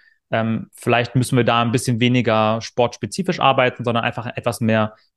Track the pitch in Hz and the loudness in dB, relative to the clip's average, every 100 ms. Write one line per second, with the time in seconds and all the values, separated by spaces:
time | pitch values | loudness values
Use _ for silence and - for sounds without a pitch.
0 | _ _ - 117 113 113 - - - 120 | _ _ -6 -2 -2 -4 -6 -8 0 0
1 | 120 131 123 127 120 117 120 123 - 117 | 2 0 0 2 2 2 2 0 0 0
2 | 120 123 113 110 107 113 - - 120 - | 2 2 2 2 2 -2 -4 -2 -2 -2
3 | 107 - 185 170 135 131 127 - 120 117 | -10 -6 -4 0 2 4 2 0 -2 -2
4 | 120 120 117 - 120 113 113 110 107 - | -2 -6 -10 -6 -6 -2 0 2 0 -4
5 | _ | _